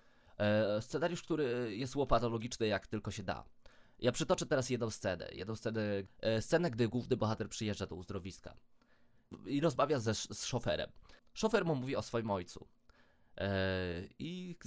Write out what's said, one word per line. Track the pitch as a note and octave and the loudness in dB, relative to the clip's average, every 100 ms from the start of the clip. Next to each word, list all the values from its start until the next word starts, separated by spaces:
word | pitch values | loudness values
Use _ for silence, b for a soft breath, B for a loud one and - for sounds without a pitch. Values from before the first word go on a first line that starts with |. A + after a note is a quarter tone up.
| b b b - | b b b 0
E, | G#2 G#2+ G#2 G#2 | 4 4 4 2
scenariusz, | - D3 E3+ F3 | 0 0 0 -2
który | - D#3 C3 B2 A#2+ G#2 | -2 0 2 0 -2 -2
jest | C3 C#3+ | -2 0
łopatologiczny | C3+ A#2 A#2 A2+ A#2+ - A2 | 4 4 4 0 -4 0 2
jak | G2 - | 2 0
tylko | A2+ A2 | -4 -4
się | G#2 | -4
da. | F2+ C2+ - - b b b b | -4 -4 -6 -20 b b b b
Ja | A#2+ | 0
przytoczę | B2 D#3 F3+ B2 | 2 0 0 2
teraz | C#3+ B2 | 0 2
jedną | A#2+ A2+ | 0 -2
scenę, | - G2+ F2+ - | -2 -2 -2 -6
jedną | - G2 A2 | -8 -6 -4
scenę, | A2+ A2+ G#2 G2+ F#2+ - | -2 0 0 -2 -4 -2
e, | A2 A2 | 2 2
scenę, | - E3 F3 | 4 4 4
gdy | A#2 A#2 | 2 2
główny | B2 - B2 | 2 0 0
bohater | A2 A2 G#2 | 2 0 -4
przyjeżdża | - G#2+ G2 G2 | -4 -4 -2 -4
do | E2+ | -6
uzdrowiska | F2+ G2 F2+ - - - - - b b b b b - - | -8 -8 -8 -12 -16 -18 -20 -20 b b b b b -14 -4
i | C#3+ | 2
rozmawia | D#3+ C3 C#3 D3 | 2 4 4 4
ze, | G#2+ G#2+ | 2 0
z | - - - | -4 -6 -2
szoferem. | B2 G#2 D#2 - - B B B | -2 0 -2 -2 -10 B B B
Szofer | - A3 G#3+ E3+ | -2 2 4 2
mu | C#3 | 0
mówi | B2+ C3+ | 0 -4
o | |
swoim | - A#2 A2 | -2 -2 0
ojcu. | G2 F2 - - _ - b b b b - | -4 -4 -14 -18 _ -20 b b b b -4
E, | G2 G2 F#2+ F#2 F2+ E2+ - - | 0 2 2 0 -2 -4 -8 -8
i | D3+ F3+ F3+ E3+ | -8 -6 -8 -8